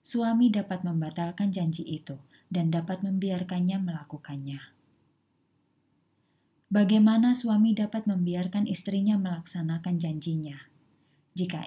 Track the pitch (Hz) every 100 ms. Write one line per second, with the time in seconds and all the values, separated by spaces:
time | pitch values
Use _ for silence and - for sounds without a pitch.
0 | - 233 226 226 247 208 196 185 180 165
1 | 156 165 170 175 202 185 165 160 - 151
2 | - 139 - _ _ 180 165 165 170 185
3 | 196 190 196 180 180 180 180 196 185 156
4 | 147 151 - 139 139 139 - _ _ _
5 | _ _ _ _ _ _ _ _ _ _
6 | _ _ _ _ _ _ _ 202 196 214
7 | 214 226 247 247 233 208 220 214 208 226
8 | 214 185 175 175 180 202 208 185 - 196
9 | 202 208 185 170 - 175 160 165 180 175
10 | 165 156 165 160 151 139 - _ _ _
11 | _ _ _ 185 180 165